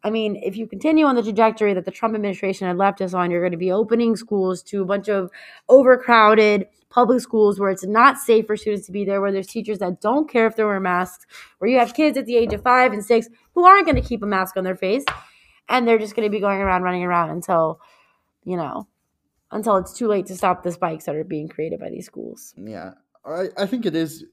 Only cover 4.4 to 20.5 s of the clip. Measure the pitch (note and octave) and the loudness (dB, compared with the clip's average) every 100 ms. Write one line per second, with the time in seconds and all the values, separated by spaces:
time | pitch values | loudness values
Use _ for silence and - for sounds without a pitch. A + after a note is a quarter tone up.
4.4 | F#3 F3+ - G3+ F#3 G3+ G3 G3 F3+ - | -2 -4 -8 -6 -4 -4 -2 -4 -4 -12
5.4 | - - - B3+ B3+ B3 B3+ A#3 G#3+ A3 | -20 -20 6 6 8 4 4 6 6 6
6.4 | G#3+ G#3 F#3+ _ _ - A#3+ B3 A#3 A3+ | 4 2 -2 _ _ 0 2 2 0 2
7.4 | G#3 G3 G3 F#3+ F#3 G#3+ C4 C4 - A3+ | 2 2 -2 -2 -2 4 4 2 2 2
8.4 | A3 G#3+ - G#3 G3+ G3 G3 G3 G3 G3 | 2 -6 -4 -6 -8 -6 -4 -2 -2 -4
9.4 | F#3+ A#3 G#3 G#3 F#3 F3+ G#3+ C4+ D#4 A#3+ | -6 -10 -8 -6 -6 -4 0 0 0 0
10.4 | A3+ A3 G#3+ G3 F#3+ F3+ F#3 - _ - | 0 0 -2 -2 -2 -2 -4 -10 _ -20
11.4 | - _ G3+ B3+ A#3+ A#3+ D4+ C4+ A3 A#3+ | -20 _ 0 2 2 2 0 0 -2 0
12.4 | A#3 G#3 - B3 B3+ G#3 G3+ A#3 A#3 _ | 0 -2 2 4 4 0 0 0 0 _
13.4 | _ - F4+ G4 E4+ C4 - A#3 G3+ G3 | _ 4 6 6 4 0 -2 -6 -4 -4
14.4 | F#3+ - F#3 F#3 F#3 A#3 C#4+ - - _ | -4 -4 -4 -4 -2 -2 -4 -8 -18 _
15.4 | _ _ - B3 A#3 A3+ G#3+ G#3 G#3+ G#3 | _ _ -2 0 4 2 2 -4 -2 0
16.4 | G3+ G3 G3 F#3 F3+ F3+ F3+ F3 E3 D#3+ | -2 0 0 0 0 -2 0 0 0 -4
17.4 | F3 F3 D#3+ D#3+ _ _ _ _ _ _ | -2 0 0 -4 _ _ _ _ _ _
18.4 | G#3 F3+ D3 - G3+ _ _ _ _ _ | -10 -6 -6 -8 -14 _ _ _ _ _
19.4 | _ - A3 G3 F#3 - A#3 G3+ F#3 F#3 | _ -8 0 0 0 -6 -2 -2 -4 -4
20.4 | G3 | -2